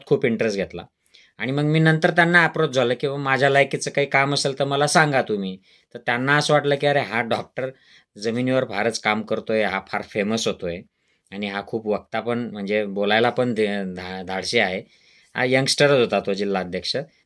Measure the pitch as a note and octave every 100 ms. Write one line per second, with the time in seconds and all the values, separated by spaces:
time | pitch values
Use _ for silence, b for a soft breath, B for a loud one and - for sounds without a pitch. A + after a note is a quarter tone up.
0 | - C3+ B2+ A2+ A2+ G2 F2 F2 - _
1 | b b b b A2+ C#3 D3+ D#3 D#3+ D#3+
2 | - E3 E3+ F3 D#3+ - D#3 B2+ A#2+ B2
3 | C#3+ C#3+ C#3 C3 C#3 C#3 C#3 D3 - C#3+
4 | C#3 C#3 C#3 C#3+ C#3+ C3+ C#3 C#3 D3 E3+
5 | D3+ C3+ A2 G#2 F#2+ F#2 b b b A#2
6 | - A#2+ C3 D3 D3 D3 C#3 C#3+ C#3+ C#3+
7 | G#2+ A2+ A#2 A2+ - - C3 B2+ b b
8 | b G#2+ G#2+ A#2 B2+ C3 B2+ G2+ A2+ A2+
9 | A2 G#2+ G#2+ A2 G#2 A2 G2+ G2 - G#2
10 | G#2 A2 G2+ A2+ A2 - F2+ F2 - _
11 | _ _ - G2 G2+ G2 G2 A#2 A2 G2+
12 | - A2+ A2 A#2+ A#2 G2+ G2 G#2+ G2+ G2
13 | G2+ G#2+ A#2+ - B2 G#2+ G#2+ G2+ F#2+ F2+
14 | F#2 F#2+ F2+ F#2+ F#2 A#2+ G2 F#2 - b
15 | b b b A#2 B2+ C3 C3+ - C#3+ C#3+
16 | A2 G2+ F#2+ G2 G2+ F#2+ F2+ F2+ - B2
17 | D3+ b